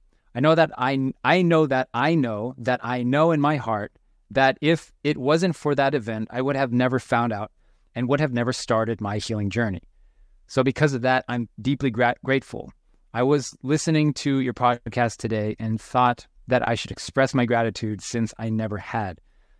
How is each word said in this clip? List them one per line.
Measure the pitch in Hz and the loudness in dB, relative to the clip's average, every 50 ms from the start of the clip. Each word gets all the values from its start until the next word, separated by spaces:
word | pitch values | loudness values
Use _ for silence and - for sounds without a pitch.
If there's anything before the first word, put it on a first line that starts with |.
| _ _ _ _ _ _ - | _ _ _ _ _ _ -4
I | 120 | 0
know | 135 156 160 | 2 4 4
that | 160 160 156 - - | 4 4 2 0 -2
I, | - 139 139 135 131 131 - - - | -2 0 0 0 -2 -2 -4 -2 0
I | 127 165 185 180 | 2 2 4 4
know | 170 170 160 156 139 | 4 4 4 4 2
that | 135 131 127 - - | 2 0 -2 -2 -2
I | 120 131 151 170 | -2 0 2 2
know | 160 131 117 110 104 110 127 131 131 | 2 0 0 -2 -4 -6 -8 -8 -6
that | 117 127 123 123 - | -2 -2 -2 -2 -2
I | 117 127 127 120 | -4 -4 -2 0
know | 123 135 147 160 170 | 0 2 4 4 4
in | 165 147 | 4 2
my | 143 147 156 139 | 2 2 0 0
heart | 117 113 110 104 104 - - _ _ _ _ _ _ _ | -2 -2 -4 -4 -4 -8 -12 _ _ _ _ _ _ _
that | 101 135 135 135 131 - | 0 2 4 4 2 2
if | 147 151 165 151 - - _ _ - | 2 2 2 0 -2 -8 _ _ -2
it | 143 151 - | -2 -2 0
wasn't | 123 135 156 165 180 185 151 | 2 2 2 2 2 0 -2
for | - - 147 147 | -2 -2 0 2
that | 139 139 139 143 | 2 2 2 0
event, | 139 104 110 110 110 110 - | -2 -2 -4 -6 -6 -6 -6
I | - 123 | -6 -4
would | 131 139 143 | -2 -2 0
have | 135 139 123 117 | 0 0 0 2
never | 123 127 127 127 123 | 2 2 2 2 -2
found | - - 127 117 117 117 110 | 0 0 0 0 0 0 -4
out | 101 107 - - _ _ _ _ _ _ _ _ | -6 -8 -10 -14 _ _ _ _ _ _ _ _
and | 117 127 120 | -6 -2 0
would | 139 139 | 0 0
have | 156 143 123 | 0 0 0
never | 120 120 120 | 0 0 0
started | 123 - - - 120 113 110 110 117 - | -2 -4 -2 0 0 0 2 0 -2 -4
my | 107 101 104 107 | -4 -4 -4 -4
healing | - - 113 104 104 101 | -4 -4 -4 -2 -2 -2
journey. | 95 117 117 107 92 87 - - _ _ - _ _ _ - _ _ _ _ _ | 0 0 -2 -2 -2 -6 -10 -14 _ _ -20 _ _ _ -20 _ _ _ _ _
So | - 135 127 | -2 0 0
because | 135 127 - 156 147 139 | 0 2 2 0 0 2
of | 123 117 | 0 0
that, | 127 127 131 - - | 0 0 0 0 -2
I'm | 123 120 117 - _ - | -4 -4 -4 -6 _ -6
deeply | 107 131 143 131 139 135 | -2 -2 -2 0 -2 -2
gra-, | 110 113 123 120 120 - - | 0 2 2 2 0 0 -2
grateful. | 135 131 135 - - - - - - - _ _ _ _ _ _ _ - | 0 0 0 -2 -4 -10 -12 -12 -14 -18 _ _ _ _ _ _ _ -2
I | 117 127 | 0 2
was | 135 147 147 123 - - - | 2 2 2 0 -4 -10 -10
listening | - 127 151 151 - 170 160 151 151 151 135 | -2 -2 0 0 2 2 2 2 2 2 0
to | - - 143 139 135 | 0 0 0 0 2
your | 131 127 113 | 0 -2 -2
podcast | - 123 120 123 120 - 113 - 123 120 117 - - | 0 2 2 2 0 -4 -4 0 0 0 0 0 -4
today | - 110 110 107 107 107 107 - | -4 -4 -2 -2 -2 -2 -4 -4
and | 113 110 110 107 | -4 -4 -4 -4
thought | - - - 127 123 123 123 - - - _ - - - | -4 -2 0 2 4 4 2 0 -6 -16 _ -20 -2 0
that | 127 123 - - | 0 2 2 0
I | 117 | 0
should | - - - | -2 -4 -8
express | - - - - - 135 135 127 - | -10 -12 -12 -4 0 0 0 2 2
my | 131 120 | 0 0
gratitude | 113 120 117 117 113 104 - 113 107 107 92 | 2 2 2 0 0 -2 -4 -6 -6 -6 -8
since | - - - 117 113 104 - - | -8 -6 -4 -2 -2 -4 -4 -6
I | 113 113 | -6 -4
never | 110 110 110 104 104 98 | -4 -4 -4 -4 -6 -8
had. | - - - 113 104 95 85 - _ _ _ _ _ _ _ | -8 -6 -6 -6 -4 -6 -8 -12 _ _ _ _ _ _ _